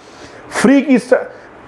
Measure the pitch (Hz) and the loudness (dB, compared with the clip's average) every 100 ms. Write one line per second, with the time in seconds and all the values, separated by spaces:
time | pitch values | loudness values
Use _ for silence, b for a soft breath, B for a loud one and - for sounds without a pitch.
0 | B B B B B - - 277 294 254 | B B B B B -2 2 2 2 -2
1 | - - - B B B | 0 -4 -4 B B B